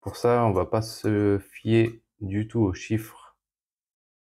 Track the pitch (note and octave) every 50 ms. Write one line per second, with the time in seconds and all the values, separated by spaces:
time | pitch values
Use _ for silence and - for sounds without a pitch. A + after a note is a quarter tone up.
0 | _ G2 - - - A#2+ A#2+ A#2+ A#2+ A2+ G2 F2+ F2+ - - A2 A2 A2+ - -
1 | - A2 G#2+ G#2 G#2 G2+ G2+ G2 G2 - - - _ A2 A2 A2+ A2+ A#2 A#2 -
2 | _ _ _ _ A2 F#2+ G2 G#2 G#2+ A2 - A#2+ A2+ F#2+ F2+ - - - A2+ A2
3 | A2 - - - - - _ _ _ _ _ _ _ _ _ _ _ _ _ _
4 | _ _ _ _ _ _